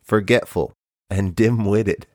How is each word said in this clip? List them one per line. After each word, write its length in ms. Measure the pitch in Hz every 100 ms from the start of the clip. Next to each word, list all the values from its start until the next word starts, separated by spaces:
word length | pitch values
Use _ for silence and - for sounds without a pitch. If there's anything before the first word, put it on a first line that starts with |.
forgetful, 720 | - 107 95 120 - 90 - _ _ _ _
and 260 | 98 95 87
dim-witted. 720 | 113 117 101 104 101 - -